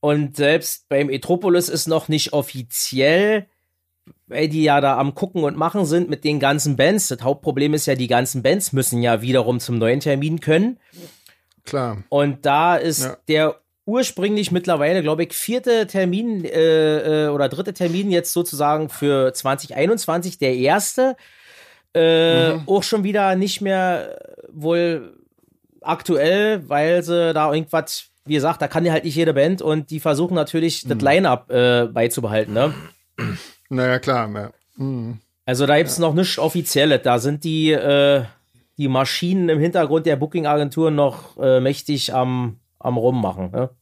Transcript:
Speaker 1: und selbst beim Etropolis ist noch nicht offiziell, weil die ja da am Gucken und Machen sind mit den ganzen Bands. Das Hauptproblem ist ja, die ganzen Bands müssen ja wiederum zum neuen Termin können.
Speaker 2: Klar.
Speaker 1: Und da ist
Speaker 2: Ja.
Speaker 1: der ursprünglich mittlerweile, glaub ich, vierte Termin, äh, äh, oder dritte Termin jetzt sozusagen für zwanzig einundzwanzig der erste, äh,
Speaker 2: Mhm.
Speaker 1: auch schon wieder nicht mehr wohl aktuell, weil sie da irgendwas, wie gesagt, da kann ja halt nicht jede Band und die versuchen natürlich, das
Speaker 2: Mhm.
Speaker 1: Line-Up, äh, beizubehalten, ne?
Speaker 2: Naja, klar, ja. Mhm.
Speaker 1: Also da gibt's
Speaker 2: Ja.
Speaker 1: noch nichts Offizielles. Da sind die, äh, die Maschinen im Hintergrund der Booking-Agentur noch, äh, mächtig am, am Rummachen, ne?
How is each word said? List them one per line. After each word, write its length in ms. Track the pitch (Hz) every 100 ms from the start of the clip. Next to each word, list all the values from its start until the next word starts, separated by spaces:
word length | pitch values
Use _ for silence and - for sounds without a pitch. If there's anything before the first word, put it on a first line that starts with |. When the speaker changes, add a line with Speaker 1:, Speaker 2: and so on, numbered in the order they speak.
Speaker 1:
und 360 | 147 147 143 143
selbst 520 | 143 160 160 - _
beim 200 | 139 143
Etropolis 600 | 135 - 175 190 175 175
ist 180 | 160 -
noch 220 | 160 -
nicht 240 | 156 -
offiziell, 1120 | 147 135 131 120 - - 131 139 170 208 214 196 _ _ _ _ _ _ _ _
weil 220 | 123 156
die 160 | 156
ja 160 | 151 143
da 180 | 139 127
am 160 | 139
Gucken 300 | 139 190 185
und 120 | 147 147
Machen 280 | 160 208 175
sind 240 | 165 180
mit 140 | 147
den 160 | 151 147
ganzen 340 | 135 147 147 131
Bands. 300 | 139 208 -
Das 160 | 123
Hauptproblem 520 | 117 143 - 135 147
ist 120 | 151 147
ja, 80 |
die 140 | 131 123
ganzen 340 | 120 123 131
Bands 300 | 120 185 196
müssen 280 | 135 131 120
ja 200 | 120 113
wiederum 380 | 120 131 117 123
zum 180 | - 120
neuen 220 | 113 131
Termin 400 | 151 139 147 165
können. 400 | 151 156 220 254 _ - 165 _ _ _ _ _
Speaker 2:
Klar. 340 | - 143 123 104 -
Speaker 1:
Und 360 | 143 143 135
da 300 | 147 139 170
ist 300 | 175 170 143
Speaker 2:
Ja. 120 | 131 - -
Speaker 1:
der 320 | 151 156 - _ _ -
ursprünglich 640 | 226 262 - 190 208 202
mittlerweile, 520 | 180 180 165 147 185
glaub 180 | 151 160
ich, 120 | 170
vierte 540 | - - 240 254 226 208
Termin, 580 | 196 185 185 233 214
äh, 800 | 165 - 160 160 156 151 - 151 151
äh, 20 |
oder 200 | 147 139
dritte 240 | 139 190
Termin 380 | 185 180 170 202
jetzt 220 | 175 170
sozusagen 560 | - 170 139 147 151 156
für 440 | - 143 139 131
zwanzig 420 | 127 135 135 - -
einundzwanzig 640 | 160 233 - 165 180 -
der 160 | 135 127
erste, 600 | 131 185 202 - 254 254 - _ - - - _ _
äh, 600 | 170 165 165 165 165 165
Speaker 2:
Mhm. 80 | 160 147
Speaker 1:
auch 160 | 196
schon 220 | 190 220
wieder 320 | 196 208 196 185
nicht 240 | 190 -
mehr 580 | 202 190 185 175 85 - - - -
wohl 680 | 156 151 170 170 160 104 - _ _ _ _ _ _
aktuell, 880 | - 165 - 160 151 190 214 214 135
weil 340 | 143 156 175
sie 300 | 160 170 165
da 180 | 160 151
irgendwas, 540 | 151 156 165 160 - - _
wie 100 | -
gesagt, 280 | 151 143 165
da 60 | 143
kann 160 | 160 170
ja 60 |
halt 120 | -
nicht 120 | 170 147
jede 180 | 165
Band 280 | 139 147 185
und 280 | 156 156 147
die 100 | 156
versuchen 340 | 160 143 175
natürlich, 480 | 180 147 165 165 156 127
das 100 | 117
Speaker 2:
Mhm. 20 |
Speaker 1:
Line-Up, 460 | 139 156 185 127 _
äh, 360 | 123 123 123 117
beizubehalten, 680 | 117 117 117 113 107 -
ne? 180 | 107 143 139 - _ _ - 117 90 - - _
Speaker 2:
Naja, 300 | 131 127 127
klar, 320 | 147 127 110
ja. 180 | 104 104 _ _ -
Mhm. 420 | 135 131 113 110 _ _
Speaker 1:
Also 220 | - 127 139
da 100 | 147
gibt's 200 | 170 -
Speaker 2:
Ja. 40 |
Speaker 1:
noch 120 | 170
nichts 240 | 156 185 -
Offizielles. 600 | 160 180 156 - 151 135
Da 160 | 135 123
sind 240 | 123 147
die, 280 | 165 160 156
äh, 520 | 151 143 143 143 139 117 _ _ _ _ -
die 100 | 143
Maschinen 600 | 131 135 - 175 190 175
im 100 | 156
Hintergrund 480 | 160 175 151 160 156
der 100 | 143
Booking-Agentur 760 | 156 180 151 147 147 147 160
noch, 440 | 147 143 139 - -
äh, 200 | 135 131
mächtig 540 | 127 143 - 143 -
am, 440 | 127 127 127 123 104 _ _
am 180 | - 123
Rummachen, 540 | 120 127 101 92 92
ne? 200 | 113 127 _